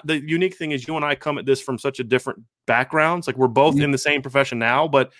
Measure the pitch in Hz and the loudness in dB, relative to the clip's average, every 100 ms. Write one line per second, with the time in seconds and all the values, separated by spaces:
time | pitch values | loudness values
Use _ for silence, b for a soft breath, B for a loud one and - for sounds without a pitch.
0 | 151 156 151 165 185 185 160 143 123 160 | -2 -4 -2 0 -2 -4 -6 -6 -4 -4
1 | 147 143 151 143 127 135 - 123 143 131 | -2 -2 -4 -4 0 -2 -2 -6 -4 -6
2 | 120 123 - - 117 _ - 120 131 160 | 0 0 0 -12 -14 _ 0 0 2 0
3 | 156 175 165 127 127 113 147 143 147 135 | 0 0 -4 0 2 4 4 4 2 0
4 | 147 143 135 135 135 120 117 131 156 139 | 0 -2 0 0 0 0 0 0 2 2
5 | 127 b | 0 b